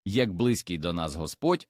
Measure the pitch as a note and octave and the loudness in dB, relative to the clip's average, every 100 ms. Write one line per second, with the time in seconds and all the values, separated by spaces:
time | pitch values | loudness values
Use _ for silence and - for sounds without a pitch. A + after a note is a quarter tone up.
0 | - G#2+ A#2+ F2 B2 A2 - E2+ E2 E2+ | -2 2 2 2 2 2 -2 -4 -2 -2
1 | D#2+ D2+ D#2 - D#3 F3+ - | -2 -4 -6 -2 0 0 -2